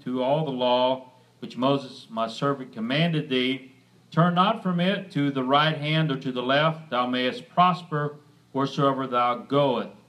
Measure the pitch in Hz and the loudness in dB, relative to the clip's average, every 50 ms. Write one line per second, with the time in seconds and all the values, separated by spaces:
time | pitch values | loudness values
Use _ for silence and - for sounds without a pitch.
0 | - 127 127 127 127 127 143 156 160 143 131 123 127 123 123 123 127 127 131 127 | -8 -6 -4 -2 0 0 0 0 0 -2 -2 0 2 2 4 4 4 2 0 0
1 | - - - - _ _ _ _ - 110 - 117 123 135 143 135 - 127 - - | -4 -12 -20 -20 _ _ _ _ -14 -12 -4 0 2 2 2 2 -2 -6 -14 -18
2 | - - 113 113 113 110 - - 143 143 143 131 127 - - 117 110 117 131 151 | -18 -8 -4 -4 -4 -4 -4 -2 -2 -2 -2 -2 -6 -12 -10 -8 -4 -2 0 0
3 | 165 170 160 151 143 - 131 127 127 127 135 135 - - - _ _ _ _ _ | 0 0 0 -2 -2 -2 0 0 0 0 -2 -4 -8 -14 -20 _ _ _ _ _
4 | _ _ - 156 165 175 175 175 185 208 226 214 - 185 180 170 175 185 202 190 | _ _ 0 2 2 4 4 2 2 2 0 -2 -2 -2 0 0 0 0 0 -2
5 | - - - 143 143 143 135 131 131 127 139 143 151 160 156 143 143 151 156 160 | -4 -6 -2 -2 0 0 0 -2 0 2 4 4 4 2 0 -2 -2 -2 0 0
6 | 160 151 135 - - 131 123 123 123 127 135 143 156 160 160 - - - 123 120 | 0 0 -2 -4 -4 -6 -4 -2 0 2 2 2 2 2 0 -4 -8 -4 -2 -2
7 | 127 123 127 127 127 127 123 123 - - - - 180 180 175 - - - 156 147 | 0 0 0 0 0 -2 -4 -6 -10 -4 2 4 4 4 4 0 -4 -6 -4 -4
8 | 147 147 - - - _ _ _ _ _ - 131 139 135 - - 139 139 135 131 | -4 -4 -6 -10 -20 _ _ _ _ _ -4 -2 -2 -2 0 2 2 2 2 0
9 | 131 123 123 120 123 123 120 117 104 - 135 143 143 139 123 110 101 95 - - | -2 -2 0 2 2 2 0 -2 -4 0 2 2 2 2 2 0 -4 -6 -10 -20
10 | - | -20